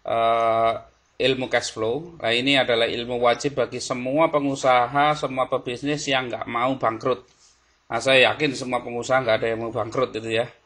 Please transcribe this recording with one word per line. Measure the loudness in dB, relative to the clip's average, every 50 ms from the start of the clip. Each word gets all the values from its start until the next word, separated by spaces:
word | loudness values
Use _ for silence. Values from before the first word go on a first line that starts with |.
eh, | _ -2 -2 2 2 4 4 4 2 2 2 4 2 2 0 -2 -8 -14 _ _ _ _ _ _
ilmu | 0 0 0 0 -2 -2 -2
cash | -2 -2 -2 -6
flow. | -4 -2 -2 -2 -4 -6 -10 -16
Nah, | -6 -2 0 0
ini | 0 2 2 2
adalah | 2 2 2 2 2 2 0
ilmu | 0 -4 -6 -4 -4 0
wajib | 2 2 2 2 0 -4 -2 -2
bagi | -2 -2 -2
semua | -8 -6 -6 -6 -6 -4 -2 2 2 2 4 2
pengusaha, | 0 0 0 -4 0 2 4 4 4 4 2 2 2 2 2 2
semua | 0 -2 -6 -2 -2 -2 -2 -2
pebisnis | -4 -4 -4 -8 -6 -4 -4 -4 -4 -2 0
yang | 0 0 0 -2 -6
nggak | -8 -8 -6
mau | -4 -2 0 0 -2 0
bangkrut. | 0 -2 -2 0 -2 -2 -2 -2 -4 _ _ _ _ _ _ _ _ _ _ _ _ _ -6
Nah, | -2
saya | 2 4 6 6 6 6 4
yakin | 2 -2 -2 -2
semua | -4 -6 -4 -4 -4
pengusaha | -4 -4 -8 -8 -2 0 0 2
nggak | 4 2 2 2 2
ada | 0 -2
yang | -2
mau | -4 -6
bangkrut, | -4 -4 -6 -4 -2 -2 -2 -2 -2
itu | -8 -6 -2 -2 -2
ya. | -2 -2 -6 _ _